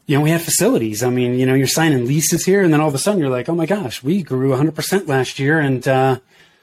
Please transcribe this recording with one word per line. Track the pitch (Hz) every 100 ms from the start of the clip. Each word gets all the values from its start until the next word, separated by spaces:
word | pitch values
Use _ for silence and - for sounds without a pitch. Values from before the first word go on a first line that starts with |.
| -
you | 143
know, |
we | 151
had | 165
facilities. | 170 - 202 240 110 107
I | 123
mean, | 127 123 127
you | 131
know, |
you're | 135 131
signing | 160 160 131 120
leases | 151 156 170
here | 185 202
and | 180
then | 147
all | 156
of |
a | 135
sudden | 202 202
you're | 139
like, | 123 120
"Oh |
my | 170 160
gosh, | 208 131 -
we | 131 202
grew | 151 131 135
a | 127
hundred | 160 156
percent | - 190 165
last | 135 123 -
year | 139 160
and, | 139 127 135
uh, | 131 135 127 - _ - _